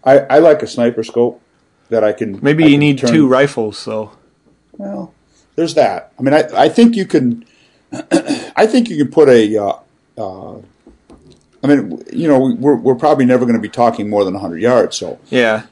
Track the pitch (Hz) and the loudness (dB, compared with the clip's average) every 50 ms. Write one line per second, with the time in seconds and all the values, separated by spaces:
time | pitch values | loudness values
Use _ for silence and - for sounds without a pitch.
0 | _ 131 135 139 139 - 131 147 165 165 151 135 117 110 - 127 120 120 120 113 | _ 4 4 4 4 4 2 4 4 4 4 2 -2 -8 -6 -4 -4 -2 -2 -6
1 | 113 - - 120 120 120 120 - _ _ _ _ _ _ _ _ _ _ 113 113 | -10 -6 -2 -2 -2 -2 -4 -10 _ _ _ _ _ _ _ _ _ _ -2 0
2 | 107 107 104 - 113 107 98 101 123 143 151 156 160 151 143 143 147 147 139 135 | 0 0 -2 -4 -8 -8 -8 -4 -2 -2 0 2 4 4 4 4 2 0 0 0
3 | 139 120 117 156 151 127 131 127 139 139 - - 110 107 101 - - - 110 107 | 0 0 2 2 2 2 4 2 2 0 -2 -6 -6 -6 -8 -12 -12 -10 -8 -8
4 | 107 104 - _ _ _ _ _ _ _ _ _ _ _ - - 196 196 202 202 | -10 -12 -16 _ _ _ _ _ _ _ _ _ _ _ -20 -16 -14 -12 -12 -12
5 | 185 165 _ _ _ _ _ _ _ _ _ - 170 160 139 156 131 101 95 90 | -14 -16 _ _ _ _ _ _ _ _ _ -6 -6 -2 0 0 0 0 -2 -6
6 | - _ _ - 123 135 143 156 160 - - 95 135 160 - - 233 233 233 202 | -12 _ _ -4 -2 2 2 2 0 0 0 2 2 2 4 4 4 4 4 0
7 | 190 180 - 151 131 120 117 117 - _ _ _ _ _ _ _ _ _ - - | -4 -2 0 0 0 0 -4 -6 -12 _ _ _ _ _ _ _ _ _ -16 -16
8 | - _ - 294 - - 285 247 - - - - 208 220 - 254 233 233 180 147 | -6 _ -2 -2 -2 -2 -6 -8 -8 -8 0 0 0 2 2 0 -2 -2 -2 -4
9 | 143 - - 160 151 139 123 117 110 104 107 104 101 98 - - _ _ _ _ | -4 0 4 4 6 6 6 4 4 2 -2 -2 -2 -4 -6 -8 _ _ _ _
10 | _ _ _ - 107 92 92 95 - - - - - _ _ _ _ - _ _ | _ _ _ -12 -12 -12 -12 -16 -18 -18 -20 -20 -20 _ _ _ _ -20 _ _
11 | _ _ - _ _ _ - _ _ _ _ _ - 139 143 135 - 98 - - | _ _ -20 _ _ _ -20 _ _ _ _ _ 0 2 2 2 0 -4 -12 -14
12 | - - - - 165 160 143 127 131 135 120 113 123 147 - - - 127 131 120 | -14 -12 -8 -4 0 2 2 2 2 0 -2 -2 0 0 0 2 0 -2 -2 0
13 | 160 147 151 143 131 123 127 120 127 120 117 110 101 104 - 127 123 113 117 120 | 2 0 2 2 2 2 2 2 2 0 0 -2 -2 -6 -2 0 0 0 0 -2
14 | 104 104 107 104 101 95 92 98 98 90 85 82 101 117 127 117 92 - - - | -8 -4 -2 -2 -2 -2 -4 -8 -8 -10 -8 -4 0 2 2 2 0 0 -4 -10
15 | 92 80 64 - _ _ 123 123 120 113 110 110 113 _ | -10 -10 -12 -14 _ _ -2 0 0 0 -2 -4 -6 _